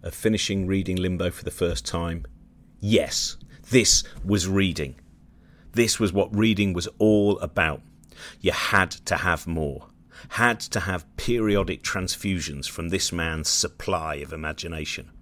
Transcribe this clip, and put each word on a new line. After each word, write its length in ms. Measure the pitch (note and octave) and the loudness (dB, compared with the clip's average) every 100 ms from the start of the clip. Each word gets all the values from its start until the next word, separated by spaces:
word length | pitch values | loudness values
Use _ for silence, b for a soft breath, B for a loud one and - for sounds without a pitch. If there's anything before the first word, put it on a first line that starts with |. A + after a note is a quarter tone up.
of 100 | E2+ | -12
finishing 540 | - A2 G#2+ - G2 F#2 | -2 0 2 0 -2 0
reading 300 | G2 F2+ F#2 | 0 0 -2
Limbo 340 | F2+ F2+ F2 | 0 0 -2
for 120 | - | -4
the 60 | - | -10
first 340 | - F2 E2 | -2 -2 -2
time, 440 | - E2+ E2+ E2+ - - - - - - | -4 -4 -4 -6 -8 -16 -20 -20 -20 -6
"Yes, 580 | G#2 G#2+ D2+ - - - - B - | 2 4 4 -2 -4 -6 -16 B 2
this 320 | B2+ G#2 - B B | 4 6 2 B B
was 240 | F#2 G2+ F2 | 0 2 2
reading. 500 | G2 G2 D#2+ C#2+ - - - - b b b b | 2 2 0 -6 -8 -20 -20 -20 b b b b
This 280 | A#2 A#2 - | 2 2 4
was 140 | G#2+ | 2
what 200 | F#2 F#2+ | 2 0
reading 400 | G#2 A2+ G2+ G2+ | 4 4 4 2
was 120 | F2 - - | 0 -4 2
all 400 | G#2+ G#2+ G2+ G2 | 4 6 4 2
about. 420 | E2+ - E2 C#2 - - - B B B | -2 0 0 0 -10 -20 -20 B B B
You 120 | F#2 | 0
had 400 | - - G2+ F#2 | 0 2 4 4
to 260 | - - F2 | -2 -2 0
have 300 | F#2 E2 - | 2 0 -2
more. 400 | E2 D2 C#2 - - - B B | -4 -4 -6 -14 -20 -20 B B
Had 320 | - A#2+ A2+ | 0 2 0
to 220 | - A2+ | -4 -4
have 260 | G2 F2+ - - | -2 -4 -6 -6
periodic 640 | - A#2+ A2 G2+ F#2 D#2+ | -2 2 4 2 2 -4
transfusions 880 | - F#2+ F#2 - G#2 F#2 D2+ C#2+ C2+ | -4 -4 -4 -4 -2 -2 -4 -8 -10
from 200 | - E2+ | -8 -4
this 220 | F2+ - | -2 -2
man's 380 | F2 D#2+ D#2+ D#2 | -2 -2 -2 -2
supply 680 | - D2+ - - F2+ D#2 D2 | 0 -2 -4 -2 -2 -2 -6
of 140 | D2 | -8
imagination." 760 | D#2+ D#2 D2+ E2+ D#2+ D2+ - C#2 - | -8 -6 -6 -8 -6 -6 -8 -12 -20